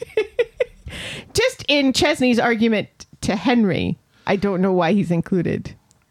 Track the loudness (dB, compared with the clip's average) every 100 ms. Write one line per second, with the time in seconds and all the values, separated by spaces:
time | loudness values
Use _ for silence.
0 | -4 -4 -4 -2 -4 -4 -8 -8 -16 -14
1 | -12 -14 -8 -2 -2 -2 0 2 2 2
2 | 0 2 2 2 2 2 2 0 -4 _
3 | -20 -8 -4 -2 2 2 2 2 -2 -6
4 | _ _ -4 -2 0 0 0 2 2 2
5 | 0 -2 0 -2 -2 -4 -8 -18 _ _
6 | _